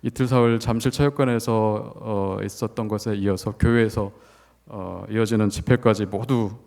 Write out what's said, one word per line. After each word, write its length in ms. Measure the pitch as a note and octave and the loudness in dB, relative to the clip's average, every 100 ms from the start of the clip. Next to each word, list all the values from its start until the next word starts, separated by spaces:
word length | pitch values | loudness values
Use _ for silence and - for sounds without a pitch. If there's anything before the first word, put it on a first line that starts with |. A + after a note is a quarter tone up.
이틀 240 | B2+ - B2+ | -8 -2 2
사흘 320 | B2+ A#2+ A2+ | 4 4 2
잠실 320 | A2 A#2 C3 | 0 0 0
체육관에서, 1000 | B2 C#3+ C#3+ C3 A#2+ A2+ A2 A2 G#2+ A2 - | 2 0 2 0 0 0 0 2 0 -6 -10
어, 420 | A2 G#2 G2 G2 | -6 -2 -2 -2
있었던 440 | G2+ - A2 - A2 | -6 -4 -6 -4 -4
것에 280 | G#2+ A2+ G2+ | -4 -4 -2
이어서 360 | G2 F#2 - - | 0 0 -2 0
교회에서, 540 | A#2 A#2 A2+ A2 G2+ - - - _ _ - | 2 4 2 0 -6 -8 -20 -20 _ _ -16
어, 380 | G#2+ F2+ F2+ G2 | -12 -10 -10 -6
이어지는 400 | A2 G#2+ A2+ G#2 | -2 0 2 2
집회까지 560 | - - B2 A#2 G#2 G2+ | 0 2 4 4 2 0
모두 460 | G2 A2 B2 G#2 A2+ | -4 0 0 0 -6